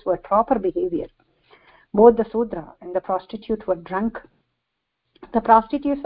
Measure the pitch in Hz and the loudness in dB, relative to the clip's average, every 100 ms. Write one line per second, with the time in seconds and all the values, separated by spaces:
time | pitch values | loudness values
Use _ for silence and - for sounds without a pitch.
0 | - 175 - 202 226 233 190 170 180 170 | -4 -4 0 0 2 0 -2 -4 -4 -4
1 | - _ _ _ _ - _ _ _ 202 | -8 _ _ _ _ -20 _ _ _ 6
2 | 233 233 214 220 233 175 147 - 175 180 | 6 6 0 -4 -4 -6 -14 -18 -8 -8
3 | - 185 - 214 - 220 - 175 170 185 | -4 -6 -6 -16 -8 -6 -4 -6 -4 -4
4 | 220 - - _ _ _ _ _ _ _ | -4 -6 -18 _ _ _ _ _ _ _
5 | _ _ - 226 - 226 220 285 285 285 | _ _ -6 -4 4 4 4 -4 -2 -4